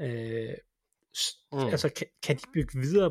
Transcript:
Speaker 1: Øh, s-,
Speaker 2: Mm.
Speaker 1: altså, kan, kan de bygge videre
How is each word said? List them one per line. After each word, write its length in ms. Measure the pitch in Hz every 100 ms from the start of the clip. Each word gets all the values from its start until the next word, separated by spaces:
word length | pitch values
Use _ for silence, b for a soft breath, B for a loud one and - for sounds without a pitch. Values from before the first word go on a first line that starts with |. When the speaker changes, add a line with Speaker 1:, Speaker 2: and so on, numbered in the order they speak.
Speaker 1:
Øh, 540 | 131 117 113 113 113 - - _ _ _ _ -
s-, 260 | - - _
Speaker 2:
Mm. 60 | 139
Speaker 1:
altså, 300 | 123 151 151
kan, 180 | - - _
kan 140 | - 135
de 60 | -
bygge 240 | 160 - 131
videre 320 | 139 202 175